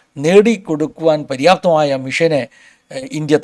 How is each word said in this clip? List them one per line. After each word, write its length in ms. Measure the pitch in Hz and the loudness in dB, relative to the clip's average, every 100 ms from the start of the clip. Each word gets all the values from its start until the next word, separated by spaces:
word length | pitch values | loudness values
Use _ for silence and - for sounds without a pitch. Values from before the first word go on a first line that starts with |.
| _ - | _ -4
നേടിക്കൊടുക്കുവാൻ 1080 | 151 196 214 214 - 151 151 - 165 151 | 2 4 4 0 -4 -4 -4 -2 -2 0
പര്യാപ്തമായ 720 | 143 131 151 185 185 156 147 135 | -2 -2 0 2 2 2 2 -2
മിഷനെ, 520 | 131 123 165 147 117 _ _ _ - | -4 0 0 0 -4 _ _ _ -18
ഏഹ്, 160 | 135 131 | -14 -10
ഇന്ത്യ 280 | 156 151 147 | -6 0 2